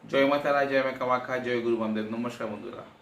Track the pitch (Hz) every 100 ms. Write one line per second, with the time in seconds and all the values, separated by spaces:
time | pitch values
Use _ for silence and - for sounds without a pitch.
0 | - 139 139 143 147 143 139 135 131 127
1 | 127 127 127 127 120 120 117 113 110 107
2 | 107 113 120 - 113 104 101 98 - -